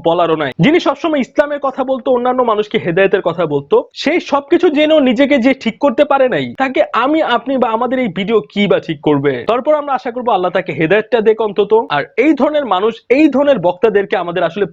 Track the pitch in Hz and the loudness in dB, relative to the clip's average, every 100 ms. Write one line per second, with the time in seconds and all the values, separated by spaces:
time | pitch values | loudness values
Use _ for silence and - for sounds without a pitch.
0 | 165 175 165 156 139 123 214 339 320 - | 0 0 0 0 -2 0 2 2 0 -2
1 | 339 302 233 - 294 285 277 269 262 262 | -2 -2 0 -2 -2 -4 -6 -6 -4 -4
2 | 269 247 247 254 240 208 208 226 180 170 | -2 -2 0 -2 0 -2 -2 -4 -2 0
3 | 190 190 175 170 160 143 143 226 - - | 2 2 -2 -4 -2 -4 0 0 0 -6
4 | 269 339 - 285 277 339 359 294 302 311 | -2 -2 -2 -4 0 2 2 2 2 4
5 | 254 233 277 285 247 262 233 - 285 233 | 2 2 2 4 2 0 -4 -2 -2 0
6 | 285 269 254 160 127 220 262 294 - 214 | 0 2 2 0 -4 -4 -2 0 0 0
7 | 262 311 285 240 262 269 240 220 247 254 | 0 0 0 -2 -2 -2 -2 -2 -2 -2
8 | 240 185 196 220 214 202 202 175 170 147 | -4 -4 -2 -2 -2 -2 0 0 -2 -4
9 | 156 143 139 123 113 240 294 302 285 254 | 0 0 0 -2 -2 -2 0 -2 -2 -6
10 | 254 240 240 196 180 190 180 160 160 208 | -6 -6 -2 0 0 -2 -4 -4 0 0
11 | 214 233 214 220 220 196 202 226 277 147 | 2 0 2 0 -2 -2 2 2 2 -2
12 | - - 285 302 294 302 254 185 220 226 | -2 0 0 2 0 0 -2 0 -2 -4
13 | - 269 311 254 285 240 175 180 226 202 | 0 2 4 2 2 2 0 0 0 0
14 | 202 208 175 175 165 202 196 | 0 -4 -4 -2 -2 -2 -6